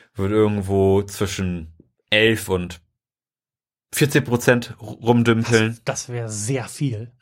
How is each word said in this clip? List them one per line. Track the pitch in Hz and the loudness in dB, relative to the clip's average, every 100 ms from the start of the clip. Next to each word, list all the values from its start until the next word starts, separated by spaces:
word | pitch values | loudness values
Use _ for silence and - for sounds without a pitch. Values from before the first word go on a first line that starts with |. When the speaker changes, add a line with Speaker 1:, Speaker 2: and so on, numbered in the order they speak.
| _ | _
Speaker 1:
wird | - 98 | -6 0
irgendwo | 107 107 104 95 98 95 98 | 2 2 0 0 2 4 4
zwischen | 101 - 95 - 92 87 80 - _ _ _ | 0 -4 -4 -4 -4 -4 -10 -18 _ _ _
elf | 107 113 107 - | 2 4 2 0
und | 92 87 - _ _ _ _ _ _ _ _ _ _ _ | -4 -4 -12 _ _ _ _ _ _ _ _ _ _ _
vierzehn | - 147 147 | -2 0 0
Prozent | 135 120 - 120 120 - | 0 0 2 2 0 -12
rumdümpeln. | 104 - 113 120 117 113 113 117 110 117 - | -16 -4 2 4 4 2 4 2 2 -2 -8
Speaker 2:
Das, | - - | -8 -8
das | |
wär | 120 113 | -10 -8
sehr | 107 104 135 107 | -8 -4 -6 -6
viel. | - 143 107 117 _ | -6 -6 -6 -10 _